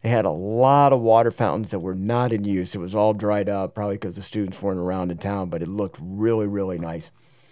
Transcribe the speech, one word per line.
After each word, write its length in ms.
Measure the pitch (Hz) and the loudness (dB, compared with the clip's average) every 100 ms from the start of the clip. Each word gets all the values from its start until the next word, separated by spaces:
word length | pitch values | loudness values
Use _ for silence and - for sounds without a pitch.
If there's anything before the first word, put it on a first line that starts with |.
They 80 | - | 0
had 160 | 120 95 | 2 2
a 60 | |
lot 600 | 78 98 113 131 143 139 | -2 -2 4 6 8 6
of 80 | 131 | 4
water 320 | 113 113 117 | 6 6 6
fountains 400 | - 107 85 107 | 2 0 0 -4
that 80 | 98 | -6
were 160 | 90 92 | -4 -4
not 380 | 101 120 123 | 0 0 0
in 100 | 110 | 0
use. 320 | 101 95 90 101 | 0 -2 -2 -6
It 40 | |
was 140 | 90 | -4
all 200 | 104 107 | 2 2
dried 340 | 104 104 104 101 | 2 0 0 0
up, 260 | 101 95 - | -2 -4 -4
probably 220 | 104 98 | -4 -4
'cause 200 | 95 92 | -8 -10
the 40 | |
students 400 | - 107 95 90 | -8 -4 -4 -4
weren't 180 | 98 92 | -4 -2
around 300 | 90 92 90 | -2 -2 -4
in 60 | 85 | -4
town, 300 | 101 101 90 | -4 -4 -4
but 120 | 82 | -6
it 80 | 82 | -6
looked 280 | 101 101 - | -4 -6 -8
really, 460 | 87 98 113 113 104 | -12 -2 0 2 0
really 300 | 101 95 87 | -4 -4 -6
nice. 300 | 82 82 - _ _ _ _ | -8 -10 -14 _ _ _ _